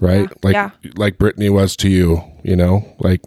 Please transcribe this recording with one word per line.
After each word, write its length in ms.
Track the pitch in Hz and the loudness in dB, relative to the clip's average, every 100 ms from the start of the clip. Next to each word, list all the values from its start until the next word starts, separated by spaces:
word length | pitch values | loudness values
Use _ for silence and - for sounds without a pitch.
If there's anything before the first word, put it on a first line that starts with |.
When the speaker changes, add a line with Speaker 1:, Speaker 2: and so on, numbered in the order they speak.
Speaker 1:
right? 220 | 90 95 | 0 0
Speaker 2:
Yeah. 140 | 95 - | -2 -4
Speaker 1:
Like, 120 | 98 | 0
Speaker 2:
Yeah. 160 | 101 196 - - - | 0 -2 -8 -16 -6
Speaker 1:
like 220 | 104 95 | -4 0
Brittany 300 | 104 - 101 | -2 0 0
was 280 | 101 95 - | 0 0 0
to 120 | 98 | 0
you, 340 | 92 87 82 - - | 2 2 0 -4 -12
you 140 | - 90 | -4 0
know, 280 | 87 95 107 - | 2 0 -2 -6
like, 220 | 92 92 | -2 -2